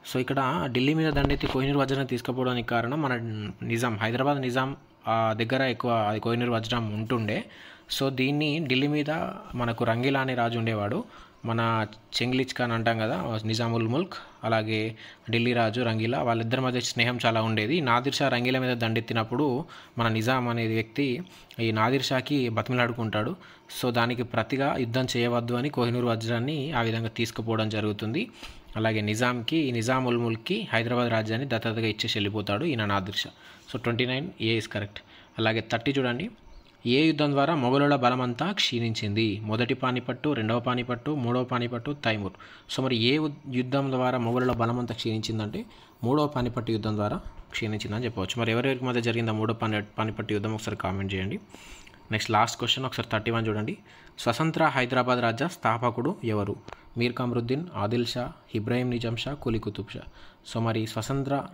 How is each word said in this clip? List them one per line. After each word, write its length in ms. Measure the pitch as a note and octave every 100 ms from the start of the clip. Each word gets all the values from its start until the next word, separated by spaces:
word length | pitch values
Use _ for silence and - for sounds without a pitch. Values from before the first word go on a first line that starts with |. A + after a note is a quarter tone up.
| -
So, 60 | B2+
ఇక్కడ 440 | B2 C3+ C3 E3+ D3
ఢిల్లీ 280 | A#2+ C3
మీద 200 | D#3+ D#3+
దండెత్తి 340 | C#3+ C#3 C#3 D3+
కోహినూర్ 300 | C3 C3+ C#3+
వజ్రాన్ని 300 | C3 C#3 C3
తీసుకుపోవడానికి 600 | B2 A#2+ B2+ B2+ B2 A#2
కారణం 340 | A#2+ A#2+ D3
మన 140 | C#3 A#2+ A#2 G#2+ G2+ -
నిజాం, 360 | A#2 A#2 B2 G#2
హైదరాబాద్ 440 | A2 A#2+ C3+ C#3+
నిజాం, 360 | B2+ B2+ C3+ C#3 - - -
ఆ, 260 | A2+ A2
దగ్గర 300 | G#2+ A#2 C3
ఎక్కువ 280 | C3 A2+ B2
అది 280 | A#2 G#2 A2
కోహినూర్ 300 | A#2 A#2 A#2+
వజ్రం 440 | A#2 A2 A#2+ A2
ఉంటుండే. 520 | G#2 A2 B2 G#2+ B2 - - - - - -
So, 100 | C3+
దీన్ని 500 | C3 C3 D3 D3+ D3+ D3
ఢిల్లీ 200 | C3 C#3+
మీద 240 | D3+ D3 D#3+ - - - B2
మనకు 280 | A#2+ A#2
రంగీలా 360 | A#2 A2+ C3 C#3
అనే 160 | C3 B2
రాజు 220 | A#2 A#2
ఉండేవాడు. 460 | A2+ G#2+ G#2 D3+ B3 - - - A2+
మన 420 | A2+ A2+ A2+ G#2+ - - -
చెంగిజ్ 340 | A#2+ C3 C3 -
ఖాన్ 160 | B2
అంటాం 280 | A2+ A2 A2+
కదా, 400 | A2 F3 C3+ A2 A2
నిజాముల్ 420 | A2+ A#2 A#2 A2+
ముల్క్, 260 | C3 F#3 - - -
అలాగే 520 | A2+ A2+ A2 A2 A2 A2 - - -
ఢిల్లీ 220 | A#2 A#2+
రాజు 280 | A#2+ A2 A2+
రంగీలా, 420 | A#2+ A2 A2+ C#3+
వాళ్ళిద్దరి 380 | B2+ A2+ A2+ B2+
మధ్య 180 | B2+ B2
స్నేహం 400 | A#2+ - A#2+ B2 A#2
చాలా 160 | A2+
ఉండేది. 400 | A2+ G#2+ G#2+ F3
నాదిర్ 340 | C3 A#2+ C3+ -
షా 120 | C#3+
రంగీలా 320 | A#2+ B2 C3
మీద 180 | B2+ A#2+
దండెత్తినప్పుడు 880 | A2+ A2+ A2+ A#2 A2 B2 D3 B2 E3 - - -
మన 100 | A#2
నిజాం 400 | A2 A2 C3 A#2+
అనే 200 | A#2 A2+
వ్యక్తి 560 | A2+ A2 - C#3+ B2 F3+ - - -
ఈ 120 | A2+
నాదిర్ 320 | A2 A2 C3+
షాకి 460 | C3+ C3 B2 D3 B2
బతిమిలాడుకుంటాడు. 840 | G#2+ G#2 B2 A#2+ A#2+ A2 G#2 A2 - - - - -
So, 80 | B2+
దానికి 320 | A#2 A#2 B2
ప్రతిగా 520 | A#2 A#2 A2 C3 C#3 C#3
యుద్ధం 300 | A#2 B2 B2+ B2
చేయవద్దు 360 | A#2+ A#2+ A#2
అని 160 | A#2+ C#3+
కోహినూర్ 360 | C3+ A#2+ B2 A#2+
వజ్రాన్ని 680 | A2+ A2+ A#2+ B2+ D#3 C3
ఆ 100 | B2
విధంగా 260 | A2+ A2+ A2+
తీసుకుపోవడం 600 | - A2+ - A#2 A2+ A2
జరుగుతుంది. 600 | G#2+ G#2+ G#2 G#2+ C#3 B3 - - - - G#2+
అలాగే 260 | A2+ A2
నిజాంకి, 680 | G#2 A2 B2 B2 A#2 E3 C#3
నిజాముల్ 460 | A#2+ A2+ C3 B2+ A#2+
ముల్క్కి 500 | A#2 A2 - G#3 G#3
హైదరాబాద్ 380 | A2+ A2+ B2 B2
రాజ్యాన్ని 360 | A2+ A2 A2+ C3+
దత్తతగా 400 | A2+ A#2 A2 A2
ఇచ్చేసి 300 | G#2+ A2+ A2
వెళ్ళిపోతాడు 480 | G2+ G#2+ G2+ G2+ E3+
ఈయన 200 | A#2+ G#2
నాదిర్ 300 | G2+ F#2 -
షా. 140 | - - - - -
So, 100 | B2+
ట్వంటీ 220 | A#2+ A#2 B2
నైన్ 240 | C3 F3 -
ఏ 180 | A2 A2+
is 60 | -
correct. 360 | G#2 G2 - - - - -
అలాగే 300 | A2 A2+ -
థర్టీ 200 | A#2 C#3+
చూడండి. 380 | C#3 B2 A#2+ G#3+ - - - - - A#2+
ఏ 200 | B2+ D#3+
యుద్ధం 260 | D3+ D3
ద్వారా 240 | C#3 C#3 E3
మొఘలుల 400 | B2 C#3 C#3+ C#3
బలమంతా 560 | B2 B2+ B2 A#2+ E3
క్షీణించింది? 880 | G3+ - A#2+ A#2 A2 G#2+ G#2 A2+ G2+
మొదటి 340 | A2 A2 A#2+
పానిపట్టు, 560 | C3 B2+ B2 - - D3+
రెండవ 300 | C3+ A2 A#2+
పానిపట్టు, 520 | B2 B2 A#2+ A#2+ C#3+
మూడవ 320 | D3+ A#2+ B2
పానిపట్టు, 520 | B2 B2 A#2+ A#2+ B2+ C#3+ A#2
తైమూర్. 280 | A2 G2 - - - - -
So, 80 |
మరి 120 | C3 A#2+
ఏ 220 | A#2+ D3
ఉద్-, 380 | D#3 C#3+ C#3 B2+
యుద్ధం 360 | B2+ C#3 C#3
ద్వారా 260 | C3 B2+ B2+
మొఘలుల 340 | A#2 B2 B2+
బలమంతా 440 | A#2 A#2 B2 A#2+ A2+
క్షీణించిందంటే 720 | A2+ A2 A2 A2 G#2+ F3+ A#3 - - -
మూడవ 240 | A#2 D3 D3
పానిపట్టు 440 | B2+ A#2+ A#2+ A2+
యుద్ధం 240 | A2 A2 G#2
ద్వారా 260 | G#2 E3 - - -
క్షీణించిందని 540 | - A2 G#2+ G#2+ G#2+ B2
చెప్పవచ్చు. 360 | - F#2 A#2
మరి 100 | A2+
ఎవరెవరికి 340 | A2+ C3+ B2+ B2+
మధ్య 160 | A#2+
జరిగింది 300 | A2+ A#2 A2+
ఆ 20 |
మూడో 200 | A2 A2
పాని-, 300 | A2 A2 G#2+ G#2 -
పానిపట్టు 360 | A2 A2 G#2+
యుద్ధం? 200 | G#2 G#2+
ఒకసారి 240 | A2 - G#2
కామెంట్ 360 | F#2+ F#2+ G2
చేయండి. 260 | F#2+ F#2+ G3 - - - - - - -
నెక్స్ట్, 200 | G#2+ -
లాస్ట్ 260 | A2 A2+ -
క్వశ్చన్ 280 | A#2 - C3
ఒకసారి 220 | - -
థర్టీ 200 | A2 G#2+
వన్ 160 | A2+ A2
చూడండి. 300 | G#2+ G#2+ - - - - -
స్వతంత్ర 460 | B2 A#2 D#3+ D#3+ D#3
హైదరాబాద్ 540 | C3+ B2 B2+ B2 B2
రాజ్య 280 | A#2+ A2+ D#3+
స్థాపకుడు 680 | - A2+ A#2 B2 A#2+ C3 G3+
ఎవరు? 320 | A#2 G#2+ G2+ - - - - A#2
మీర్ 160 | A#2+
కమరుద్దీన్, 520 | A#2 B2 A#2+ A#2+ C3+ F3 -
ఆదిల్ 300 | G#2 A#2+ A#2+
షా, 260 | B2 B2 - - A2+
ఇబ్రాహీం 340 | G#2+ A#2+ B2+
నిజాం 260 | A#2+ A#2 A#2
షా, 180 | C3+
కులీ 260 | C#3+ B2 A2+
కుతుబ్ 340 | G#2+ G#2 G2
షా. 80 | - - - - - -
So, 60 | A#2
మరి 280 | A2+ A2+ A2
స్వతంత్ర 560 | - G#2+ C#3 C#3 C#3 -